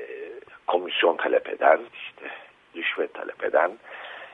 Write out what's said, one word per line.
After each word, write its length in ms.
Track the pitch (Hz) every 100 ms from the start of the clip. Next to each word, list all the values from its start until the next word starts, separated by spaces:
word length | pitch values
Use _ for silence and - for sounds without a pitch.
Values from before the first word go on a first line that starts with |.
| - 131 - - - - -
komisyon 500 | 90 87 - 85 82
talep 320 | 65 62 -
eden, 320 | - 69 78 120
işte 360 | - - - 69 - - _ _ 85
rüşvet 380 | 82 - 85
talep 300 | - - -
eden, 260 | 101 - 87 110 - - - - -